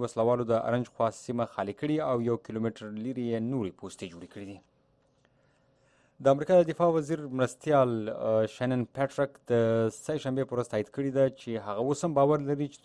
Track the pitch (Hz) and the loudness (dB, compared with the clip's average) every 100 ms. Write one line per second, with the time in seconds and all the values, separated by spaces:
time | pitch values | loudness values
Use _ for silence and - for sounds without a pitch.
0 | 120 - 113 123 117 113 117 120 117 - | -2 0 2 2 2 0 2 -2 -2 -2
1 | 113 - - 120 113 - 98 101 151 151 | -2 -2 -6 -4 -4 -4 -6 -4 -2 -2
2 | 147 123 117 117 - 110 113 110 107 107 | 0 0 0 -2 -4 -4 -4 -6 -10 -8
3 | 120 127 120 113 113 131 98 - 95 - | -8 -6 -4 -2 -2 -4 -4 -8 -14 -12
4 | 95 85 90 104 98 95 _ _ _ _ | -14 -14 -16 -14 -14 -16 _ _ _ _
5 | _ _ _ _ _ _ _ _ _ _ | _ _ _ _ _ _ _ _ _ _
6 | _ - 135 139 151 180 165 160 170 160 | _ 0 2 2 6 6 4 2 2 2
7 | 143 160 143 127 127 - 156 143 127 113 | 0 -4 -4 -2 -2 -2 2 4 4 0
8 | 107 - 113 110 110 - 127 127 117 - | -4 -4 0 2 2 -2 -2 -2 -2 -4
9 | 135 - 139 - - 120 113 113 113 - | -4 -2 -4 -6 0 2 4 4 0 -2
10 | - 151 135 131 131 123 120 107 104 - | -6 -4 -2 -2 -2 -4 -2 -2 -2 -4
11 | 139 135 135 131 - 113 101 101 131 143 | -2 4 2 2 -6 -6 -4 -2 -2 0
12 | 175 139 139 151 139 143 147 - | 0 4 4 4 0 -2 -4 -8